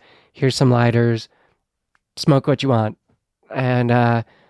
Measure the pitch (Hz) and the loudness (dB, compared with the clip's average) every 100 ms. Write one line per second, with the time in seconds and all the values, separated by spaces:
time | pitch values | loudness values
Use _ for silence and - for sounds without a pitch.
0 | _ _ _ - 135 - 131 120 120 117 | _ _ _ -4 -2 0 2 2 2 2
1 | 117 113 - _ _ _ _ _ _ _ | 0 -2 -6 _ _ _ _ _ _ _
2 | _ - - 139 147 135 135 117 107 - | _ -6 0 0 0 -2 0 0 -2 -6
3 | _ _ _ _ - 139 127 123 120 120 | _ _ _ _ -12 -6 -2 -2 0 0
4 | 120 117 - _ | 2 0 -4 _